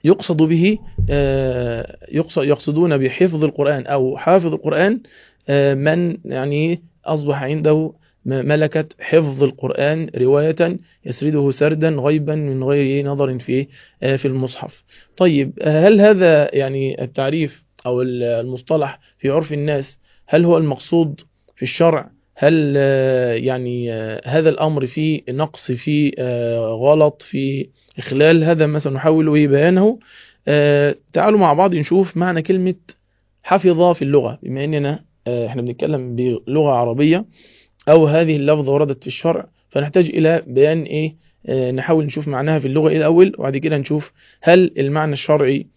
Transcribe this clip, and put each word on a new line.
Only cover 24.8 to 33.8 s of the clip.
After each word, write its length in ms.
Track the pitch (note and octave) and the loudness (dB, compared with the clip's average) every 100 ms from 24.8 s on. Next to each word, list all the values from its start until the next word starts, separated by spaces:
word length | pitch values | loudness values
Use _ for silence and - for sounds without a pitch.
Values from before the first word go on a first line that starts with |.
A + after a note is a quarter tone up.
| B2 | -4
فيه 360 | D#3 D#3 D3+ - | -4 -4 -4 -6
نقص، 440 | C3 D#3 - - | -6 -6 -8 -8
فيه، 400 | A#2+ - D3 D3 - | -6 -2 0 0 -2
آه، 540 | B2+ A#2+ A#2 A#2 A2+ | -6 -4 -4 -4 -4
غلط، 500 | A2+ C3+ D#3 D3+ D3+ | 0 2 4 2 0
فيه 440 | - C#3 C3+ C3+ - _ _ - | -10 -6 -4 -6 -10 _ _ -16
إخلال؟ 460 | C3+ C#3 D#3 E3 | -6 2 4 4
هذا 220 | D#3+ E3 D3+ | 4 2 2
ما 120 | D3+ | 0
سنحاول 720 | D3 C3+ D#3+ D#3+ D#3 D3+ D3 | -4 -2 2 2 2 2 4
بيانه. 500 | C#3 D#3+ F#3 G#3 A#3 _ - - _ - | 4 4 4 2 0 _ -20 -20 _ -2
آه، 460 | D3 D3 C#3+ C#3+ - _ | 2 4 4 2 -2 _
تعالوا 260 | E3 G3 G#3+ | 0 2 4
مع 140 | F3 | 4
بعض 220 | D3 G3 | 4 2
نشوف 420 | F3 D3 F3+ F#3 E3 | 0 0 0 0 -2
معنى 260 | F3+ E3 | -2 -2
كلمة 320 | D#3 F#3 F#3 F#3 - _ _ _ _ _ | 0 0 0 -4 -14 _ _ _ _ _
حفظ 400 | - F#3+ F#3 E3 | 0 2 2 4